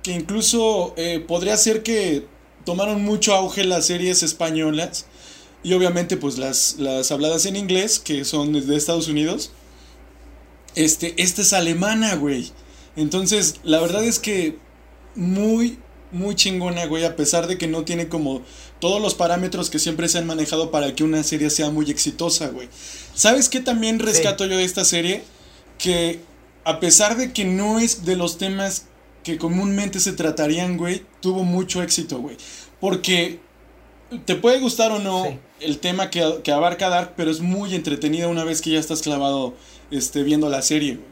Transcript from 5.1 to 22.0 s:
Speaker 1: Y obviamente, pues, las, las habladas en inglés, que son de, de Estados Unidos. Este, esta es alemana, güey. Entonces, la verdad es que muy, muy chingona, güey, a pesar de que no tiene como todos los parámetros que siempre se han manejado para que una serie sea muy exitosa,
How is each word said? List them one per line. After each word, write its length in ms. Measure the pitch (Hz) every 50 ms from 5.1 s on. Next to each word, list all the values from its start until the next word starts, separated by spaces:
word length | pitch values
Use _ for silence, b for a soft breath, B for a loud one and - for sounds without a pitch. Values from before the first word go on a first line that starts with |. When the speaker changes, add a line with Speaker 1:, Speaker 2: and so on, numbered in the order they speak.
| B B B B B B B B B B -
Speaker 1:
Y 80 | 175 185
obviamente, 420 | 180 185 180 175 175 175 175 190
pues, 220 | 147 139 143 123 127
las, 380 | 127 135 127 - - - - 151
las 320 | 139 135 131 131 127 -
habladas 360 | 151 135 147 156 165 156 165
en 100 | 196 190
inglés, 420 | 202 202 180 185 185 196 214 - -
que 260 | - - 151 139 139
son 280 | 135 - 151 147 147
de, 80 | 151 147
de 160 | 135 135 147
Estados 320 | 151 147 - 170 165 156 156
Unidos. 420 | 151 147 151 160 190 285 - - B B B B B B B B B B - - - - - - - - - - - - - - -
Este, 440 | 170 160 156 156 - 170 170 170 -
esta 220 | 180 185 180 -
es 100 | 202 190
alemana, 600 | 202 185 170 165 165 170 190 208 220 220 220 214 190
güey. 380 | 156 143 147 139 123 120 - - B B B B B B B B
Entonces, 600 | 156 156 147 160 185 190 - 214 208 180 151 - - -
la 160 | - 156 160
verdad 240 | 165 170 175 208 220
es 160 | 240 226 -
que 360 | - 214 208 185 170 156 156 - - - - - - - - - - - -
muy, 640 | 220 175 180 190 196 208 220 226 226 233 233 - - - - - - - -
muy 240 | 180 175 185 202 202
chingona, 500 | - - 196 185 180 180 180 175 170 170
güey, 180 | 151 156 160 165
a 120 | 160 165
pesar 320 | 160 147 139 - 170 165 170
de 100 | 185 180
que 80 | 170
no 160 | 160 160 165
tiene 260 | 156 - 175 170 170 165
como 340 | 170 160 151 135 135 127 B B B B B B B -
todos 240 | 170 175 196 208
los 140 | 214 185 -
parámetros 520 | - 175 170 175 180 185 180 151 180 170 -
que 100 | - 151
siempre 280 | - 170 160 156 170 165
se 100 | - 175
han 80 | 165
manejado 440 | 165 160 160 156 - 165 160 165 160
para 240 | 160 151 143 135 123
que 80 | -
una 220 | 156 156 156 156 151
serie 260 | - 160 151 151 151
sea 200 | 143 - 156 147
muy 200 | 151 151 151 147
exitosa, 560 | 147 -